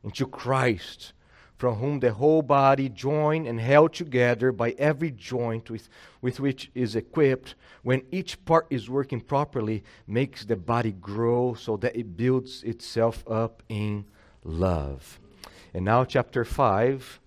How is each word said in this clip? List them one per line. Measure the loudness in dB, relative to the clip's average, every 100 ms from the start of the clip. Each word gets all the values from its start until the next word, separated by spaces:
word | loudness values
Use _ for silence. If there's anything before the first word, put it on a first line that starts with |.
into | -12 -6 -8
Christ, | -6 -2 0 2 0 -6 -18 -20 _ _ _ -20 _
from | -2 -2
whom | -4 0
the | 0
whole | 2 4 4
body, | 4 4 6 4 0
joined | -4 -2 0 0 0 -4
and | -4
held | 6 8 8
together | 2 -2 2 4 4 0
by | 0 -4
every | 0 0 0 -4
joint | -6 -6 -4 -2 -4 -6
with, | -12 -12 -20 -20 _
with | -6 -2
which | -2 -2 -8
is | -4 -2 -2
equipped, | -4 2 2 2 -6 -20 -20 -10
when | -2 -2 -2
each | -8 -8 -12
part | 2 2 2
is | -6 -4
working | -4 -2 -6
properly, | -2 -2 -2 -4 -4 -4 -8 -20 -6
makes | -2 -2 -6
the | -6 -4
body | -2 -2 -2
grow | -6 -10 -2 0 2 0
so | -4 -6 -2
that | -2 -4
it | -10 -2
builds | 0 0 -2 -10
itself | -8 -8 -6 0 0 0 -4
up | -2 -2 -6 _
in | -6 -4 -4 -10 _ _ _
love." | -8 -2 0 0 -4 -10 -16 -20 -20 -20 -20 -20 -12
And | -6
now | 2 2
chapter | 2 0 0 -4
five. | -4 2 2 4 2 0 -8 -20